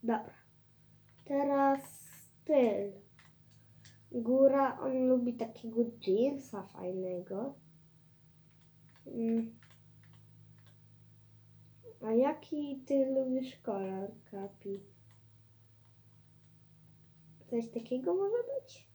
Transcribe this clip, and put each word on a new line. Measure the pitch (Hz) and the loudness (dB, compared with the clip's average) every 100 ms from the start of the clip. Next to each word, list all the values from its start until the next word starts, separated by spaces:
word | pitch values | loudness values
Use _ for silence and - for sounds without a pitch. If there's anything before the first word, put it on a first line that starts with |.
Dobra. | 233 214 220 - _ _ _ _ _ - _ _ - | 0 -2 -4 -18 _ _ _ _ _ -20 _ _ -2
Teraz | 277 277 277 277 269 - - - - - _ | 0 2 4 4 2 -2 -20 -20 -20 -20 _
styl. | - 294 240 196 202 190 - - - _ - - - - - - - | 2 6 6 2 -4 -10 -20 -20 -20 _ -20 -20 -20 -20 -20 -20 -10
Góra, | 247 226 262 269 277 269 - | -6 2 8 8 8 2 0
on | 269 262 254 | -2 0 4
lubi | 254 240 | 4 2
takiego | 233 233 - 233 226 233 - 196 | -4 -8 -8 -6 0 0 -2 0
jeansa | 190 262 277 - 202 | 2 2 0 -10 -12
fajnego. | - - 180 185 185 180 190 190 262 269 - - - - - _ - - - _ _ - - - - | -12 -10 -8 -6 -6 -6 -8 -8 -8 -10 -20 -20 -20 -20 -20 _ -20 -20 -20 _ _ -20 -20 -20 -12
Mm. | 233 226 226 226 226 - - - - - - - - - - - - - - - - - - - - - - 494 453 | -4 0 0 -2 -10 -20 -20 -20 -20 -20 -20 -20 -20 -20 -20 -20 -20 -20 -20 -20 -20 -20 -20 -20 -20 -20 -20 -20 -14
A | 220 | 0
jaki | 226 269 320 - 294 294 269 - | 2 2 0 -6 -6 -6 -8 -2
ty | 277 262 | 0 2
lubisz | 269 262 254 262 - | 0 0 -2 -4 -10
kolor, | - 196 190 190 196 - - | -8 -6 -4 -6 -8 -12 -16
Kapi? | 196 202 202 202 196 - - - - - - - _ _ _ _ _ - - - - - - - - - - - - - - - | -12 -12 -12 -12 -12 -12 -20 -20 -20 -20 -20 -20 _ _ _ _ _ -20 -20 -20 -20 -20 -20 -20 -20 -20 -20 -20 -20 -20 -20 -6
Coś | 240 226 | -4 -4
takiego | 233 - 254 262 359 | -10 -6 -4 -2 0
może | 392 466 | 0 -2
być? | - 554 - - - | -4 -8 -10 -20 -20